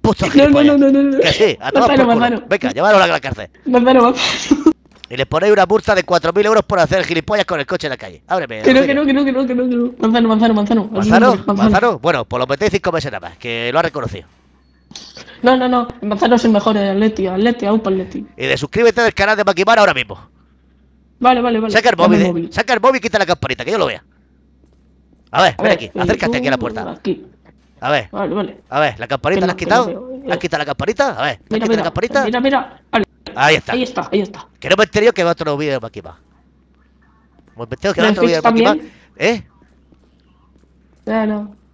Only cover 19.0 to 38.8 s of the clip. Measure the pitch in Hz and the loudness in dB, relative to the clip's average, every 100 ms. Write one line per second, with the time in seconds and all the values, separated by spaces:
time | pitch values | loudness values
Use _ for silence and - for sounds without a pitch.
19 | 233 - 196 214 202 175 190 226 202 139 | 0 0 -2 0 0 0 2 4 4 2
20 | 117 95 - _ _ _ _ _ _ _ | -6 -10 -18 _ _ _ _ _ _ _
21 | _ _ 240 247 240 220 220 208 233 175 | _ _ 2 2 0 -2 0 0 2 2
22 | 175 214 196 170 170 - 226 233 233 262 | 4 4 2 -2 -6 -6 -2 0 2 0
23 | 214 214 180 175 - 170 123 208 151 98 | -2 -2 -2 -2 -4 -6 -4 -2 -2 -4
24 | _ _ _ _ _ _ _ _ _ _ | _ _ _ _ _ _ _ _ _ _
25 | _ _ _ 123 185 - 185 170 113 208 | _ _ _ 0 2 2 -2 -2 -4 -6
26 | 180 208 226 247 254 - 240 220 - - | -2 -2 -2 -2 -2 -2 -4 -8 -12 -10
27 | - - - _ _ _ _ _ 127 143 | -6 -8 -8 _ _ _ _ _ -2 -2
28 | 104 202 190 180 196 - _ 131 151 110 | -2 -8 -6 -4 -6 -10 _ -2 -2 -2
29 | 117 139 147 190 185 180 170 220 226 170 | -6 -4 -2 0 -2 -4 0 0 0 -6
30 | 254 262 269 190 175 156 147 139 139 220 | -12 -14 -8 -6 -4 -6 -6 -6 -6 -2
31 | 277 139 139 - _ 220 226 220 - 180 | -2 -2 -6 -6 _ -4 0 -2 -2 -4
32 | 226 277 240 247 269 269 - - _ 226 | -2 -2 -2 -2 0 -2 -4 -16 _ -4
33 | 202 _ - - 139 156 - 247 247 - | -4 _ -18 0 2 2 0 -6 -4 -6
34 | - 202 190 - - _ 135 185 214 214 | -4 -4 -4 -10 -20 _ -12 -2 -2 2
35 | 220 - 170 170 156 143 151 135 113 107 | 0 2 -2 -2 -4 -4 -4 -4 -8 -16
36 | 80 78 _ _ _ _ _ _ _ _ | -20 -20 _ _ _ _ _ _ _ _
37 | _ _ _ _ _ - 117 - 196 196 | _ _ _ _ _ -16 -14 -6 -4 0
38 | 214 196 170 165 147 226 196 208 | 2 2 2 2 2 4 2 0